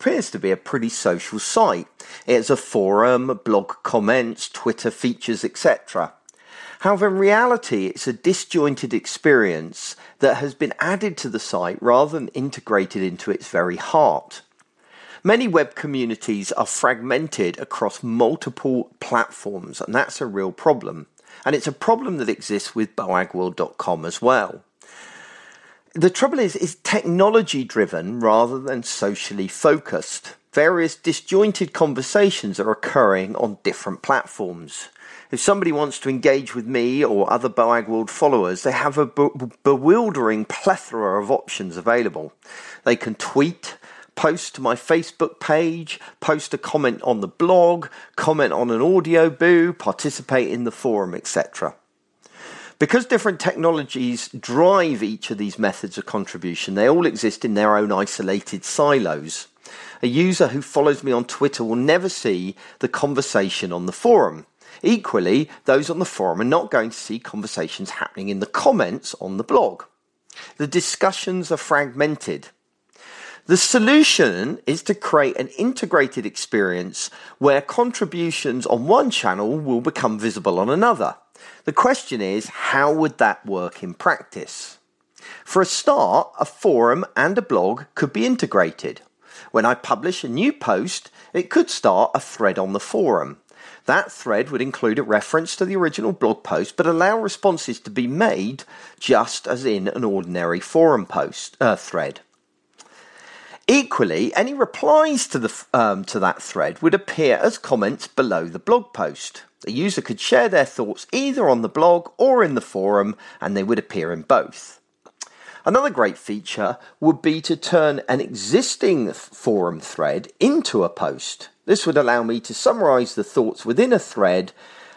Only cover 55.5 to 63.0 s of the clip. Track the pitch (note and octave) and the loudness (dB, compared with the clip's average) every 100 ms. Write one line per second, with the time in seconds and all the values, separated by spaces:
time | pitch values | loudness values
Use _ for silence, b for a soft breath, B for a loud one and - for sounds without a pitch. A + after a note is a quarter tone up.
55.5 | F#2 G#2 - G2 F#2+ - G#2+ F#2 F2+ F2 | -2 -2 -2 -10 -10 -8 -6 -6 -8 -8
56.5 | E2+ - G2 A#2 E3 E3 - A2 - A#2+ | -6 -4 2 4 4 2 0 -2 -2 -2
57.5 | G#2 G#2+ G#2 G#2 F#2+ G2+ - F#2+ G2+ - | 2 4 4 2 0 -2 -4 -4 -4 -6
58.5 | F#2+ - - D3 C#3 F#2 D2+ D#2 - - | -12 -6 0 2 2 0 -4 -8 -12 -14
59.5 | _ B B B B B2+ C3 F3+ F3 D3 | _ B B B B -2 2 2 4 2
60.5 | C3 B2+ D3 D3 C#3 C3+ A#2+ A#2+ - C#3 | 0 -4 2 2 2 0 -2 -2 -2 -2
61.5 | C#3 A2+ A#2 C#3 F3 F#3 - A#2 F#2 F#2 | 0 -4 0 2 2 0 -4 -2 -2 -4
62.5 | - B B A#2+ - | -10 B B -6 -2